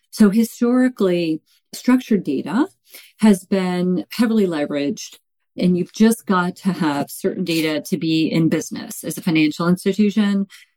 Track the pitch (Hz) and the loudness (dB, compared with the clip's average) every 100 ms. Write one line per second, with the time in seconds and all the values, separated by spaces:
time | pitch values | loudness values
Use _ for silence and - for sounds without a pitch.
0 | _ - 208 220 226 - 240 254 254 254 | _ 4 4 4 0 0 0 2 2 2
1 | 190 175 165 160 _ _ _ - - 254 | 0 0 -2 -4 _ _ _ -6 2 2
2 | - 202 151 131 143 202 359 _ _ - | 2 -2 0 -4 -2 -2 -2 _ _ -20
3 | - - 214 185 - 190 185 180 180 185 | -20 0 4 4 2 -2 0 0 0 -2
4 | - - 233 220 185 151 143 147 143 - | -4 -2 0 2 0 0 -2 -2 -4 -6
5 | - - _ _ _ - 180 175 180 - | -12 -20 _ _ _ -2 0 0 -2 2
6 | 220 226 - 185 180 - 190 175 156 143 | 2 2 0 0 0 -4 -4 -2 -2 -2
7 | 143 - 190 - 175 160 156 151 - 156 | -6 -6 -6 -4 -2 -2 0 -2 -4 -4
8 | 160 160 156 165 160 160 - - - - | -2 0 0 2 2 0 -4 -10 -12 -12
9 | - - 180 160 151 - 170 180 196 190 | -10 -6 -2 2 2 0 0 0 0 2
10 | 208 214 202 196 196 - _ | 2 2 0 0 -4 -10 _